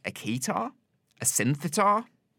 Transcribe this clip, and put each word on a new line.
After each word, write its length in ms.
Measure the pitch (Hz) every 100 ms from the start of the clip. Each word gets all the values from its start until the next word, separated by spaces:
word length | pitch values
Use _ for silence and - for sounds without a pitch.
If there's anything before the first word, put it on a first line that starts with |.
A 60 | 104
keytar? 640 | - 104 120 165 196 233 - _ _ _ -
A 40 | 117
synthitar? 800 | - 110 143 170 208 202 208 240 _ _